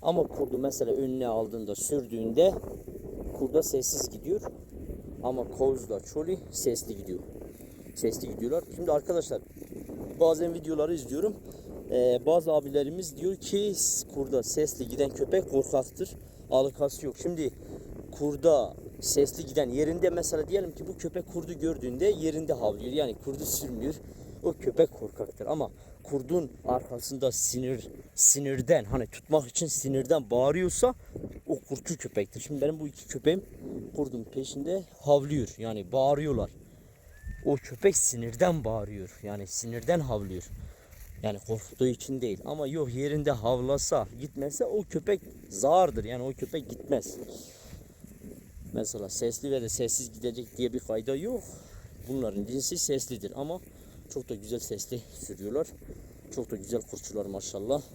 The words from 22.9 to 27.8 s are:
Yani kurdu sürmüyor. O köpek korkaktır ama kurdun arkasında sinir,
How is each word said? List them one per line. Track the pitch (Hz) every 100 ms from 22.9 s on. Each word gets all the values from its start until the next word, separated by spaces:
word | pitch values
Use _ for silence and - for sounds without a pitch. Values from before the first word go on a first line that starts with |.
Yani | 139 139 107
kurdu | - 135 147
sürmüyor. | - - 110 123 156 - - - -
O | -
köpek | 156 - 120 165 -
korkaktır | 107 - 107 - 107
ama | 156 120 - - - -
kurdun | 143 127 175 143 - -
arkasında | 123 - 120 - 135 131
sinir, | - - 123 127 127